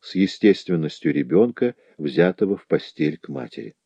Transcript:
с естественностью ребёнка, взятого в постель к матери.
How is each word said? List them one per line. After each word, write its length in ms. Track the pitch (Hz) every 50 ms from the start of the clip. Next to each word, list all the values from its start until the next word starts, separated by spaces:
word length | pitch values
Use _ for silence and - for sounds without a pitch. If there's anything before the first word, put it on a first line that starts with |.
с 140 | _ - -
естественностью 960 | 92 95 95 - - - 107 95 - - - 90 82 78 73 - - - 85 71
ребёнка, 640 | 73 69 62 - 90 113 120 120 - 131 120 - _ _ _ _
взятого 600 | _ 76 73 - - 85 92 90 - 107 95 101
в 120 | - _ _
постель 500 | - 76 - - _ _ 78 76 73 -
к 100 | _ -
матери. 460 | 71 67 62 57 - - 58 55 - _ _